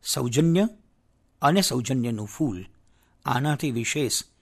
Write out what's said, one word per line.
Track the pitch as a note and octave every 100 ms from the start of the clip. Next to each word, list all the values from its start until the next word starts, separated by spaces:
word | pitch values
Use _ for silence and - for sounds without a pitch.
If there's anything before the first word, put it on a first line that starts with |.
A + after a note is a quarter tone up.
સૌજન્ય | - - B2 A#2+ E3 E3+ A3 - _ _ _ _ _ _
અને | C#3+ F#3
સૌજન્યનું | F#3 B2+ A#2 C3 A#2+ A2 G#2
ફૂલ | - D3+ F#2 F#2+ _ _ _ _ _ -
આનાથી | A#2+ D3 D3 C#3+
વિશેષ | A#2+ A#2 D3+ B2+ - - _